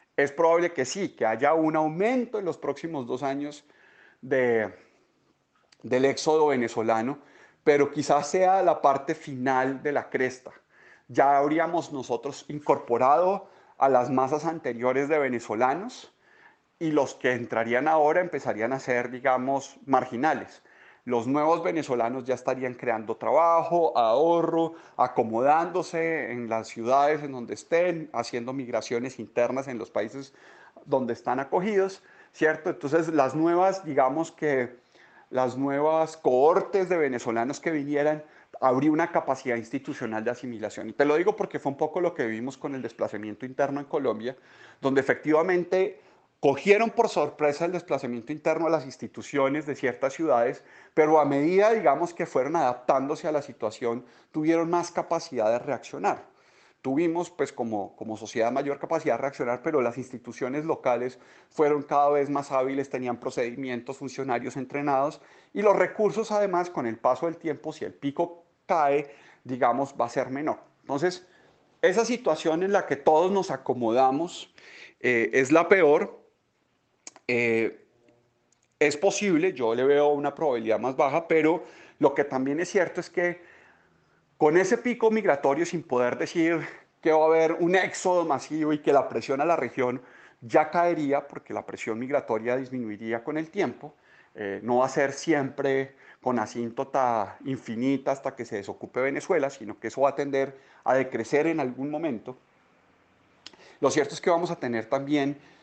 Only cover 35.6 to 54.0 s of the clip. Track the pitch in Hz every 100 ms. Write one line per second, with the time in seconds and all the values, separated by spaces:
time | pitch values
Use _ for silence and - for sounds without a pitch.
35.6 | 139 139 151 160 160 - 151 127 147 185
36.6 | 190 202 180 175 143 127 123 113 120 147
37.6 | 170 156 143 147 147 151 - - _ -
38.6 | 131 131 151 151 170 170 147 131 131 117
39.6 | 110 139 143 139 120 110 110 120 127 117
40.6 | 104 - 104 - 143 151 185 208 196 147
41.6 | 147 135 156 185 175 165 120 110 123 135
42.6 | 151 135 117 - 107 104 107 104 127 131
43.6 | 139 139 143 160 131 107 113 - - -
44.6 | - - 139 135 131 123 147 151 180 180
45.6 | 175 185 196 - - _ _ _ 147 139
46.6 | 190 202 226 - 214 - 147 - 151 143
47.6 | 170 180 - 139 123 120 117 151 165 160
48.6 | 165 160 135 - 113 - 104 143 135 143
49.6 | 151 135 131 120 135 - 160 123 120 143
50.6 | - - - - 151 156 143 139 151 185
51.6 | 208 226 160 139 170 - 170 139 127 165
52.6 | 135 123 - 139 135 151 170 151 139 117
53.6 | 110 - 120 117